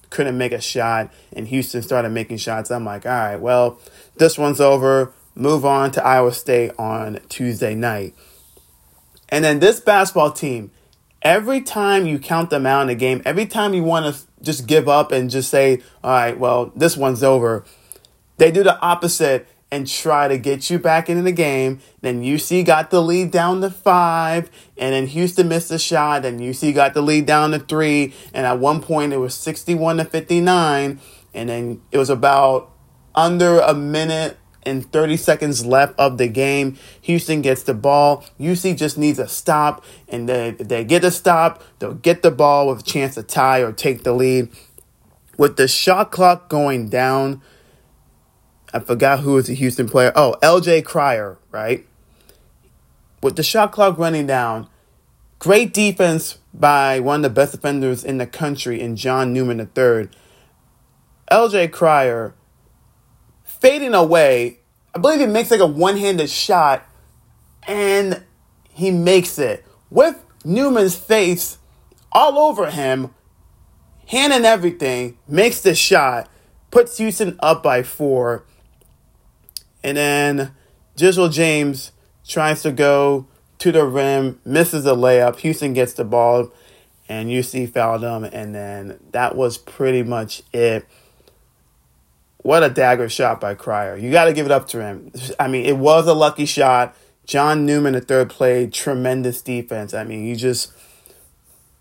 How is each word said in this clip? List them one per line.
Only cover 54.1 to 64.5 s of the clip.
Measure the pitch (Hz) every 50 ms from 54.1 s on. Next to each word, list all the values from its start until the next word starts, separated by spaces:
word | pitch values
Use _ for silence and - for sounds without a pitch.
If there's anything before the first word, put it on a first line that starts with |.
| 160 151 143
down, | 139 135 127 120 113 110 113 - - _ _ _ _ _ _ _ _ _ _ _ _ _
great | - - 165 202 226 240 - -
defense | 208 208 202 185 - 185 170 160 160 - - - - _ _ -
by | - 151 147 147 143 135 135 135 131
one | 123 139 147
of | 151 147
the | 131
best | 110 139 143 143
defenders | - - - 143 143 139 135 127 127 123 -
in | 139 135
the | 127 123
country | - - - 156 147 143 139 - 127 117 -
in | 120 117 113
John | 98 92 127 131 131 131 123
Newman | 123 131 131 123 117
the | 113 110
third. | - - 131 127 123 117 110 104 - _ _ _ _ _ _ _ _ _ _ _ _ _ _ _ _ _ _ _ _ _ _ - -
L | 180 220 233 226
J | 202 196 170
Cryer | 160 - - 175 156 151 143 135 123 117 117 110 101 - _ _ _ _ _ _ _ _ _ _ _ _ _ _ _ _ _ _ _ _ _ _
fading | - - - - 262 285 294 277 247 220
away. | 185 165 156 170 165 151 135 127 120 120 120